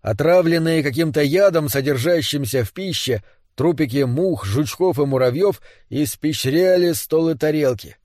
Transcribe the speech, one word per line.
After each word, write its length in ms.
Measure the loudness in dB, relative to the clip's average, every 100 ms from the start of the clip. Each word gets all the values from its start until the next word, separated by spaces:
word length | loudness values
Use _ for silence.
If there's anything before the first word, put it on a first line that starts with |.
Отравленные 800 | -6 -2 2 4 4 0 0 0
каким-то 380 | 0 -2 -2 0
ядом, 480 | 0 4 2 2 -2
содержащимся 960 | -2 -2 -2 0 0 0 -4 -2 -2 -4
в 80 |
пище, 500 | -6 -6 -6 -4 -4 -6 _ _ -2
трупики 480 | -2 0 -2 0
мух, 420 | 0 0 0 -2 -2
жучков 540 | -2 -2 0 0 0
и 60 | 0
муравьев 560 | 2 0 2 0 -2 -12 _ _
испещряли 1040 | -4 -4 -2 -4 -2 0 2 4 4 2
стол 360 | -2 0 0 0
и 60 | 0
тарелки. 640 | 0 2 0 -2 -10 -20